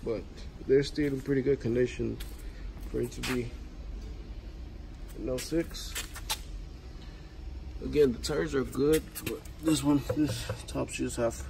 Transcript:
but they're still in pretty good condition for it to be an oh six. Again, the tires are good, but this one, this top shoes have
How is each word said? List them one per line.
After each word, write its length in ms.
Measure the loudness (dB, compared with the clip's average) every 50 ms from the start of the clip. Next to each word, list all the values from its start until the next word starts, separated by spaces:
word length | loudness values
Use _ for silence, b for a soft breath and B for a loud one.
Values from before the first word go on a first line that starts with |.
| -2
but 200 | -2 -2 -2 -4 -8 -10 -10 -10 -10 -10 -10 2
they're 160 | 6 6 6
still 320 | 6 4 0 0 2 2 2
in 80 | -2
pretty 220 | 0 2 2 2 4
good 160 | 4 2 4
condition 580 | 2 2 4 4 4 2 2 -2 -2 -2 -2 -4 -6 -8 B B B B B B B B B -8 -8 -4
for 120 | -2 -2
it 100 | -2 -2
to 100 | -4 -4 -2 0 0
be 180 | 0 0 -2 -6 -8 -10 -10 -10 -10 -8 -8 -8 -6 -6 -8 -8 -8 -8 -8 -10 -8 -8 -10 -10 -8 -10 -10 -10 -10 -10 -10 -10 -10 -10 -10 -8 -4
an 100 | -2 -2
oh 80 | -2
six. 560 | -2 -2 0 2 2 2 0 -4 -8 -6 -6 -6 -6 -6 -6 -8 -8 -4 -4 -4 -4 -4 -10 -8 -8 -10 -10 -12 -12 -12 -12 -12 B B B B B B B B B B -8 -8 -8 -10 -10 -10 -8 -6
Again, 280 | 2 8 8 8 8 8
the 60 | 2
tires 360 | -2 0 2 2 2 2 2
are 80 | 0 0
good, 400 | 0 2 4 6 6 6 6 4 0 -10 -6 -4
but 140 | -4 -4 -4 -6 -12 -10 0
this 220 | 4 4 4 6 6
one, 180 | 6 6 6 4 2 2
this 300 | 2 4 2 2 -2 -2 -4 -4 -6 -6
top 240 | -6 -2 -2 -2 -2
shoes 260 | -2 -2 -2 -2 2
have 220 | 2 2 2 2 0 -6